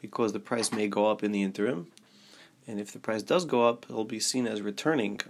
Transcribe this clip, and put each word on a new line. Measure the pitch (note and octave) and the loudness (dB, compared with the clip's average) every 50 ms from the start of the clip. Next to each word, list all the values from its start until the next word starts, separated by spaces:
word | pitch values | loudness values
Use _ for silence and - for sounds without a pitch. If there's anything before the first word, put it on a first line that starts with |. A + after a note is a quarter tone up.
| - | -16
because | A2 - - A#2 G#2+ G2 | -8 -2 0 0 0 0
the | G#2 | -2
price | - - B2 A#2 A2 - - | -4 -2 -2 0 0 0 0
may | A2 G#2+ G2+ | 0 0 0
go | G2 G2+ G#2 G#2+ | 2 4 4 4
up | G#2+ G#2 - | 4 2 0
in | G#2 | 0
the | G#2 G2+ G2 | 2 2 0
interim. | F#2+ F#2+ - G2+ A#2 C#3+ E3+ E3+ - - - _ _ _ - - - - - - - _ _ _ | 0 0 0 0 0 0 -2 -6 -10 -16 -20 _ _ _ -20 -20 -20 -20 -20 -20 -20 _ _ _
And | - A2 G2+ | -8 -8 -6
if | G#2 - | -8 -8
the | - F#2+ | -10 -8
price | - - A2 G#2+ G2+ | -4 -4 -4 -4 0
does | - - F3+ F3 | 2 2 2 2
go | D3 C3 A#2+ A#2 A#2 | 2 4 4 6 4
up, | A#2 A#2+ - | 4 2 -6
he'll | - B2+ A2+ A2 | -8 -4 -4 -4
be | A#2 A#2 A2 | -4 -4 -2
seen | - - - B2+ B2 A2+ | -2 -2 0 0 0 0
as | G#2+ G#2 | -2 -2
returning | G2+ G#2 G2+ - - D3+ D#3+ C#3 G#2+ G2+ G2+ - - - | -4 -4 -6 -2 0 2 2 2 2 0 -2 -6 -8 -10